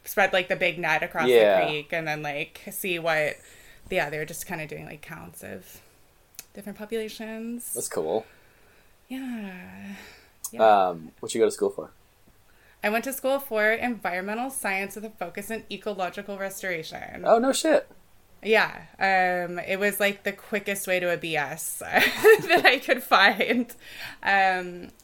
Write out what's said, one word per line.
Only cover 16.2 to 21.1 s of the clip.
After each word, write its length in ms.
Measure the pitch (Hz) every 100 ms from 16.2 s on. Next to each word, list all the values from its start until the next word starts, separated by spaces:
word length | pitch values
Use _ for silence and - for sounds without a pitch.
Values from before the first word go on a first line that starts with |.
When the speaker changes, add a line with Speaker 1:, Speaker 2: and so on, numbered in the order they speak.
| 202 196
Speaker 1:
restoration. 840 | 196 196 190 165 160 - - - 175
Speaker 2:
Oh, 140 | 226
no 120 | 262
shit. 360 | - 320 294 - - _ - _ -
Speaker 1:
Yeah. 380 | 196 214 175 - 151 -
Um, 580 | 190 190 180 180 175 175
it 200 | - 190
was, 200 | 208 202
like, 240 | 202 202
the 80 | 202
quickest 560 | 196 - 208 202 202 -
way 120 | 185
to 120 | 180